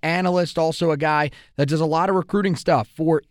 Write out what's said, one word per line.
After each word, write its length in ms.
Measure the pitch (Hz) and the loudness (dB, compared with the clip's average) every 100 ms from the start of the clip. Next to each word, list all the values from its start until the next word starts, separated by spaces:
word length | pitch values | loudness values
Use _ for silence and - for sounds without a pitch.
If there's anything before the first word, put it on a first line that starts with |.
analyst, 520 | 156 170 185 180 170 - | -2 0 0 0 0 0
also 360 | 160 156 170 | -2 0 0
a 40 | 147 | 0
guy 340 | 156 151 151 - - - | 0 0 -2 -6 -12 -4
that 120 | 143 | -2
does 120 | 156 | 0
a 60 | 160 | 0
lot 240 | 160 185 | 0 0
of 60 | 190 | 0
recruiting 380 | 170 202 196 | 0 0 0
stuff 320 | 156 - 147 107 | -2 2 0 0
for 360 | - 160 156 - | -4 0 0 -2